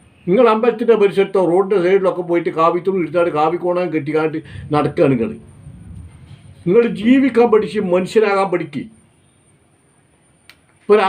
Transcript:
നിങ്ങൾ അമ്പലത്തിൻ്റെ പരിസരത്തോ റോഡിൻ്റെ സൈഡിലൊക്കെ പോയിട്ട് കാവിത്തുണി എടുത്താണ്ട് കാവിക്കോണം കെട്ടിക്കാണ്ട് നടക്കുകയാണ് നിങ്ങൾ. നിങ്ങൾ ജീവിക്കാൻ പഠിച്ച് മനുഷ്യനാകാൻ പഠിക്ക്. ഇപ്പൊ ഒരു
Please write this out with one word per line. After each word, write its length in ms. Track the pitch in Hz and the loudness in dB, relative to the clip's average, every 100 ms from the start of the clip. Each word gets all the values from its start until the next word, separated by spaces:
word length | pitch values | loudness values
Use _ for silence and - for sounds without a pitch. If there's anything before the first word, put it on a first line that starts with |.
| _ _ 175 | _ _ -2
നിങ്ങൾ 200 | 220 233 | 2 4
അമ്പലത്തിൻ്റെ 440 | 220 240 233 226 214 | 2 0 0 2 2
പരിസരത്തോ 400 | 202 180 196 196 170 | 2 0 0 0 2
റോഡിൻ്റെ 280 | 180 196 202 | 0 0 0
സൈഡിലൊക്കെ 380 | 175 196 185 170 170 | 2 2 0 -2 -2
പോയിട്ട് 200 | 170 165 156 | -2 -2 0
കാവിത്തുണി 420 | 165 175 185 190 | 0 0 -2 -2
എടുത്താണ്ട് 280 | 156 170 170 151 | -2 0 0 0
കാവിക്കോണം 500 | 160 175 175 180 175 | 0 -2 -2 -2 -2
കെട്ടിക്കാണ്ട് 440 | 156 143 156 156 156 - - - | -4 -2 -2 -2 -6 -12 -16 -4
നടക്കുകയാണ് 380 | 147 - - 143 | -2 0 0 2
നിങ്ങൾ. 160 | 123 107 - - - - - - - - - - - - - 170 | 0 -2 -8 -18 -20 -20 -20 -20 -20 -20 -20 -20 -20 -20 -8 0
നിങ്ങൾ 160 | 226 233 180 | 2 2 0
ജീവിക്കാൻ 480 | 226 269 262 226 226 | 2 2 2 2 4
പഠിച്ച് 260 | 214 160 208 185 | 2 0 -4 -2
മനുഷ്യനാകാൻ 540 | 185 185 220 202 196 190 | -2 0 0 2 0 -2
പഠിക്ക്. 300 | 170 160 - - - _ _ _ _ _ _ _ _ _ _ _ _ _ _ _ _ _ _ | -4 -6 -12 -14 -18 _ _ _ _ _ _ _ _ _ _ _ _ _ _ _ _ _ _
ഇപ്പൊ 120 | - | 0
ഒരു 80 | 208 | 2